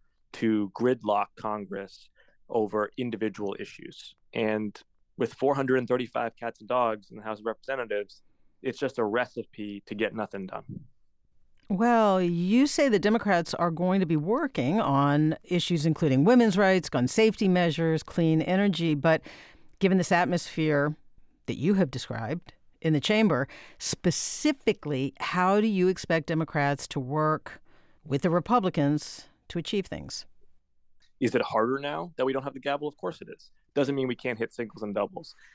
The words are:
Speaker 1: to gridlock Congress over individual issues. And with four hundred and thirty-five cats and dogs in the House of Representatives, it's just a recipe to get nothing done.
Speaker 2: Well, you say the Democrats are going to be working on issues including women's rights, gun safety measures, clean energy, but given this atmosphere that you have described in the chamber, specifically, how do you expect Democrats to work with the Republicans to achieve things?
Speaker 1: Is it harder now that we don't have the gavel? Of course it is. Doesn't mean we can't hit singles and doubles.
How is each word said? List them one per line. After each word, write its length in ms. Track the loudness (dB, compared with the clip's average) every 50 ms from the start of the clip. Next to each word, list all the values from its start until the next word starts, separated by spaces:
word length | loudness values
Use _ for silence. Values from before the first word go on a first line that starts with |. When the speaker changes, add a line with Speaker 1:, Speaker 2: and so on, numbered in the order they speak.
| _ _ _ _ _ _ -8
Speaker 1:
to 360 | -2 0 2 2 2 0 -2 -2
gridlock 520 | 0 0 0 0 0 0 -2 0 0 -2 -4 _
Congress 720 | -10 -8 -6 -6 -6 -8 -10 -10 -10 -12 -12 -16 -20 -20 -20 _ _ _ _ _ _ _ -4
over 420 | -2 0 0 0 0 -2 -2 -4 -4 -6
individual 580 | -6 -6 -4 -4 -4 -4 -4 -4 -6 -6 -6 -8
issues. 560 | -10 -14 -14 -16 -18 -18 -18 -18 -20 -20 -20 _ _ _ -6
And 440 | -4 -2 -2 -2 -2 -4 -6 -10 -12 -20 _ _ _ _ _ _
with 160 | -6 -6 -6 -4
four 200 | -2 0 0 0
hundred 240 | 0 0 0 0 0
and 100 | 0 0
thirty-five 440 | -2 -4 -4 -6 -6 -6 -6 -6 -8
cats 240 | -8 -10 -10 -10 _
and 80 | -8 -4
dogs 420 | -2 0 0 0 -2 -4 -8 -14
in 60 | -18
the 60 | -12 -10
House 160 | -10 -10 -6
of 80 | -6
Representatives, 760 | -6 -6 -6 -8 -8 -6 -6 -4 -4 -4 -4 -4 -6 -12 -20 _ _ _ _ _ _ _ _ -8
it's 160 | -8 -6 -4
just 200 | -4 -4 -2 -2
a 60 | -2
recipe 800 | 0 0 0 -2 -2 -6 -10 -12 -12 -12 -12 -12 -10 -12 -12 -12
to 80 | -10 -4
get 200 | -4 -2 -2 -2
nothing 320 | -4 -8 -8 -8 -10 -10
done. 180 | -10 -12 -12 -12 -14 -14 -14 -16 -18 -20 _ _ _ _ _ _ _ _ _ -20 _ _ _ _ -6
Speaker 2:
Well, 500 | -2 0 2 4 4 4 4 4 4 2
you 460 | 2 0 0 0 0 2 4 4 4
say 240 | 4 4 2 4 4
the 80 | 4 4
Democrats 560 | 4 4 2 2 2 2 2 2 2 -2 -2
are 160 | -2 -2 -2
going 300 | 0 0 0 2 2 2
to 60 | 2
be 100 | 2 0
working 640 | 0 0 0 0 0 -2 -2 -2 -2 0 0 2 2
on 560 | 2 2 2 4 4 4 4 4 4 2 2 -2 -4
issues 420 | -2 -2 -2 0 0 0 0 2
including 380 | 0 2 2 2 2 4 6 6
women's 340 | 6 6 6 6 6 4 4
rights, 320 | 4 4 4 2 2 0
gun 180 | 0 0 0 2
safety 400 | 2 4 4 4 4 2 2 2
measures, 540 | 4 4 2 2 0 0 0 0 0 0 -2
clean 400 | -4 -2 0 2 4 4 2 2
energy, 520 | 2 2 2 2 2 0 0 0 0 0
but 280 | 2 4 2 2 2 0 -6 -16 -20 -20 -20 -20 -20 -20 -20 -4 0
given 180 | 2 2 4
this 160 | 2 2 2 2
atmosphere 840 | 2 2 2 0 -2 -2 -4 -4 -2 0 2 2 2 2 0 -2 -6 -12 -20 -20 -20 -20 -20 _ _ _
that 100 | -8 -6
you 180 | -2 0 2 2
have 160 | 2 2 0
described 640 | 0 -6 -10 -8 -8 -8 -6 -6 -6 -8 -8 -14 -20 _ _ -20 _ _ 0
in 100 | 0 0
the 80 | 2
chamber, 480 | 2 2 2 4 4 4 2 2 -2 -4 -8 -14 -20 -20 -16 -10
specifically, 1400 | -6 -6 -6 -2 0 0 0 0 -2 -4 -4 -2 0 0 0 0 0 -2 -2 -2 -4 -4 -4 -2 -2 -4 -4 -6
how 380 | -8 -4 -2 0 2 4 4 4
do 80 | 2
you 220 | 2 2 2 2 2
expect 380 | 2 0 -2 -2 0 0 0
Democrats 600 | 0 -2 -2 -2 -2 -2 0 0 0 0 -2 -6 -8
to 120 | -8 -6
work 600 | -6 -4 -2 0 0 0 0 -2 -4 -10 -18 -20 -20 -20 -20 -20 -20 _ _ _ -8
with 160 | -4 -4 -2
the 100 | 0 2
Republicans 1000 | 2 0 2 2 2 2 2 2 0 2 2 2 2 0 -2 -6 -12 -16 -18 -20 _ _ _ -10
to 100 | -8 -8
achieve 280 | -6 -4 -4 -4 -4
things? 400 | -6 -8 -12 -10 -12 -12 -12 -14 -16 -20 -20 -20 -20 -20 _ _ _ _ _ _ _ _ -20 -20 _ _ _
Speaker 1:
Is 160 | -2 0 0
it 60 | 0
harder 380 | -2 0 0 0 0 0 -2 -4
now 340 | -6 -6 -6 -8 -8 -10 -6 -4
that 80 | -2
we 80 | -2 -2
don't 100 | -4 -6
have 100 | -8 -10
the 60 | -8
gavel? 260 | -6 -4 -4 -4 -4 -8
Of 80 | -10 _
course 240 | -8 -10 -10 -10 -14
it 60 | -18 -18
is. 160 | -20 -20 -20 -20 _ _ _ _
Doesn't 200 | -2 0 0 0
mean 120 | 0 -2
we 80 | -2 -4
can't 240 | -4 -4 -6 -4 -4
hit 140 | -6 -6 -6
singles 300 | -8 -10 -10 -10 -10 -8
and 120 | -6 -2
doubles. 400 | -2 -4 -4 -4 -10 -14 -16 -20 -20 -20 -20